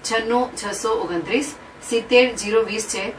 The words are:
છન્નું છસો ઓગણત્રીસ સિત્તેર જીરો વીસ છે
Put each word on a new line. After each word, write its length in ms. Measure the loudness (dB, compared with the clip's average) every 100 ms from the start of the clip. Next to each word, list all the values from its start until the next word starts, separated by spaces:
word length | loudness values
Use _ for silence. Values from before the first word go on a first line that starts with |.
| 0
છન્નું 380 | -2 2 0 0 -4
છસો 380 | -8 -4 0 0
ઓગણત્રીસ 540 | -2 -4 0 0 -2 -8 -18 -16 -2
સિત્તેર 360 | -2 6 6 6 2
જીરો 260 | 2 2 2
વીસ 240 | -2 -4
છે 100 | -4 -6